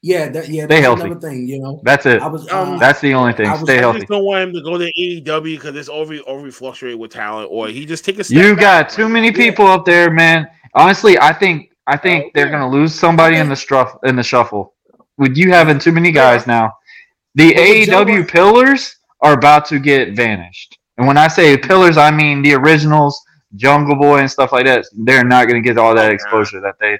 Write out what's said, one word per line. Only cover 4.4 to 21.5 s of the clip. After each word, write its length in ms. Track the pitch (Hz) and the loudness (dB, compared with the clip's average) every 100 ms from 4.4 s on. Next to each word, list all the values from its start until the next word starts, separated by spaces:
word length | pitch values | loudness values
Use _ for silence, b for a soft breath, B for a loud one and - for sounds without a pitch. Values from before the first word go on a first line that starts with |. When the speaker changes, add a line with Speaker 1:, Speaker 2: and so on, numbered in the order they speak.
| 185 | -6
Speaker 3:
him 60 | |
to 80 | 175 | -10
go 160 | 151 175 | -10 -8
to 60 | |
A 80 | 170 | -8
E 260 | 160 180 170 | -6 -8 -8
W 380 | 143 156 156 156 | -8 -8 -8 -12
'cause 160 | 147 | -14
it's 140 | 143 139 | -16 -14
over, 260 | 147 156 151 135 | -12 -12 -12 -14
over 240 | 135 143 | -14 -16
fluctuated 480 | 123 127 123 127 117 | -16 -18 -14 -14 -14
with 100 | 113 | -16
talent, 380 | - 107 110 107 | -12 -12 -10 -12
or 160 | 101 110 | -10 -10
he 180 | 117 | -12
just 200 | 151 160 | -14 -12
take 120 | - 196 | -10 -10
a 40 | |
step 120 | 185 127 | -2 2
Speaker 2:
You 180 | 202 | 2
Speaker 3:
back. 60 | 202 | 2
Speaker 2:
got 280 | 202 180 147 | 2 2 0
too 180 | - 220 | -4 -4
many 180 | 226 226 | 0 -2
Speaker 3:
Yeah. 40 | 226 | 0
Speaker 2:
people 300 | 240 208 196 | -2 2 2
up 180 | 190 | 2
there, 240 | 165 175 175 | 2 2 2
man. 340 | 160 165 165 156 b b | 2 2 0 -4 b b
Honestly, 440 | - 170 196 220 180 | 2 2 4 4 4
I 140 | 147 | 2
think, 400 | 165 196 160 - _ - | 2 -2 -4 -10 _ -6
I 80 | 143 | -4
think 300 | 185 170 147 | -2 -4 -4
Speaker 3:
Oh, 40 | |
Speaker 2:
they're 120 | 147 143 | -4 -2
Speaker 3:
yeah. 60 | |
Speaker 2:
gonna 180 | 120 127 | -4 -2
lose 240 | 139 160 | 0 -2
somebody 440 | 156 170 165 160 165 | 0 0 2 2 2
in 100 | 151 | -2
the 80 | 135 | -6
struff-, 420 | - 135 123 - | -2 -2 -2 -4
in 100 | 131 | -4
the 80 | 127 | -2
shuffle. 520 | 117 127 117 104 95 _ _ _ _ - | -2 -2 -2 -6 -10 _ _ _ _ -2
With 200 | 135 131 | -2 2
you 140 | 185 | 2
having 300 | 180 160 143 | 4 4 2
too 100 | 170 | 0
many 200 | 165 175 | 0 0
Speaker 3:
Yeah. 40 | 156 131 120 | 2 2 2
Speaker 2:
guys 100 | 123 | 0
now, 280 | 117 110 - b b b b _ | -2 -2 -6 b b b b _
the 140 | 139 160 | 2 4
Speaker 1:
But 40 | 160 | 6
with 100 | 175 | 4
Joe 60 | |
Speaker 2:
A 40 | 220 | 4
E 40 | 208 | 2
W 320 | 190 202 208 | 2 2 0
Speaker 1:
White- 80 | 170 | 0
Speaker 2:
pillars 680 | 170 196 233 262 269 - _ _ _ | 2 4 4 4 2 -4 _ _ _
are 120 | 147 | 2
about 320 | 143 143 151 147 | 4 4 4 2
to 140 | 147 | -4
get 340 | 139 139 120 | 0 0 0
vanished. 640 | 104 117 101 87 - - _ _ - | -4 -4 -4 -12 -20 -20 _ _ -2
And 120 | 127 | 2
when 80 | 143 | 4
I 80 | 156 | 2
say 300 | 156 165 | 4 4